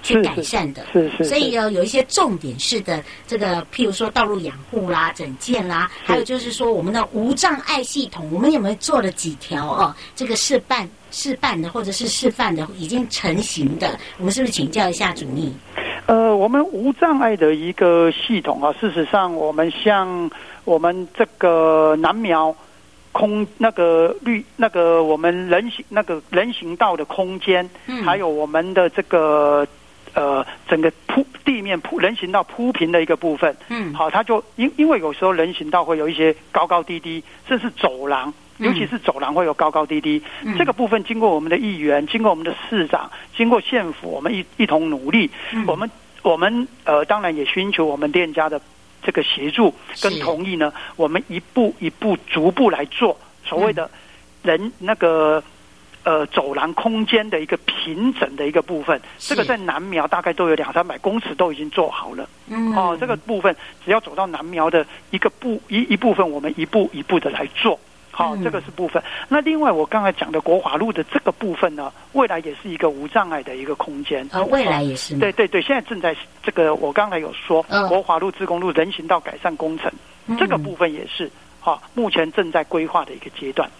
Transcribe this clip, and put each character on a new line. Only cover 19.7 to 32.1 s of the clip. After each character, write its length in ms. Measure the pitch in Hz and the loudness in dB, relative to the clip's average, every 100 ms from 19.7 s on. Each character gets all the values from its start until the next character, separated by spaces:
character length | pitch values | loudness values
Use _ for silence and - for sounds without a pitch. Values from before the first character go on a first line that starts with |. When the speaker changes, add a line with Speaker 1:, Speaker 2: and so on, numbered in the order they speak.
| 147 214 202 185 180 170 - - - | 2 2 2 2 -2 -4 -8 -18 -12
Speaker 2:
我 160 | - 165 | 2 4
们 280 | 170 180 175 - | 4 0 -8 0
这 80 | 220 - | -2 2
个 580 | 185 165 160 156 156 156 | 2 4 6 6 6 4
南 160 | 160 208 | 2 0
苗 400 | 220 160 156 160 - - - - - | 2 2 2 -2 -12 -20 -20 -20 -6
空-， 340 | - 208 208 208 - | 0 0 0 -2 0
那 100 | 226 | 0
个 440 | 214 170 165 165 - | 4 4 6 4 2
绿-， 220 | 233 226 - - | -2 -2 -4 -2
那 100 | 226 | 0
个 340 | 190 170 165 | 4 4 4
我 120 | 160 156 | 4 2
们 320 | 165 175 185 | 2 0 2
人 220 | 170 233 | 2 2
行-， 160 | - - | -8 -4
那 140 | 208 | -4
个 160 | 208 165 - | -2 -4 -2
人 200 | 180 226 | 0 0
行 240 | 233 170 175 | -4 -8 0
道 200 | 220 170 | 2 2
的 80 | 147 | -4
空 340 | - 185 190 | -4 -4 -4
间， 300 | 190 180 180 - - | 2 2 0 -10 -10
Speaker 1:
嗯。 180 | 254 | -4
Speaker 2:
还 140 | 185 190 | 0 0
有 100 | 180 | 0
我 160 | 151 151 | 0 0
们 260 | 156 175 | 0 0
的 160 | 190 175 | 2 2
这 140 | - | 2
个， 640 | 165 175 156 151 147 147 143 - - - - - | 0 2 4 4 4 4 0 -6 -20 -20 -6 -2
呃， 280 | 143 135 131 - - | 0 0 -4 -10 0
整 140 | 165 | 2
个 100 | 160 - - | 2 0 -2
铺-， 180 | - 269 - - | 0 0 -2 -2
地 160 | 247 | 0
面 180 | 202 180 | -2 -4
铺-， 200 | - 330 | -2 0
人 140 | 180 | 0